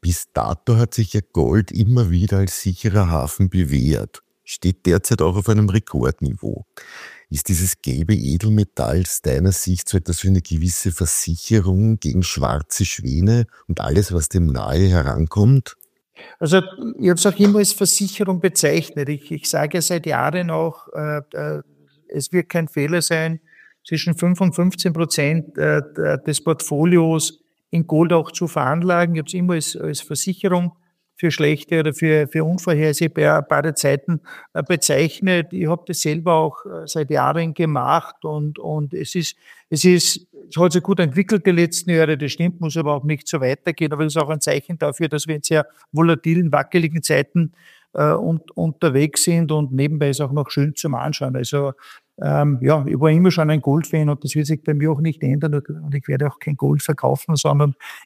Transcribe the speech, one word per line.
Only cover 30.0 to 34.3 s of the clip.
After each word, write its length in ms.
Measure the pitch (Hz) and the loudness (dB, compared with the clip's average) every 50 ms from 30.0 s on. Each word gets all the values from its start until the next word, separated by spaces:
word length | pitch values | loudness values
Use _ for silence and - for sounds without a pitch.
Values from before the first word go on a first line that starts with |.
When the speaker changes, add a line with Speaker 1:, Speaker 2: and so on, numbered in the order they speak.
Speaker 2:
Versicherung 720 | - - 151 139 - 185 185 - - 190 180 180 175 175 - _ _ _ _ _ _ _ _ | -8 -8 -6 -6 -4 -4 -6 -2 0 0 0 2 0 -2 -6 _ _ _ _ _ _ _ _
für 160 | _ - 165 | _ -2 -2
schlechte 480 | 143 - 156 147 156 156 - - 170 165 | 0 2 2 0 0 0 -2 -2 0 0
oder 140 | 151 156 143 | 0 0 -2
für, 340 | - 165 160 156 151 151 | 0 0 2 4 2 2
für 160 | 143 - 160 156 | 0 -2 -2 0
unvorhersehbare 1300 | 156 175 185 - 185 165 147 156 156 147 - 175 156 - 160 151 151 151 156 143 - 151 143 147 160 143 | 0 -2 -2 0 0 0 2 2 0 2 0 -2 -2 0 2 2 4 2 2 2 0 0 0 0 0 -2
Zeiten, 480 | - - 143 139 147 - - 170 151 _ - | 0 0 0 0 0 0 -2 -4 -4 _ -10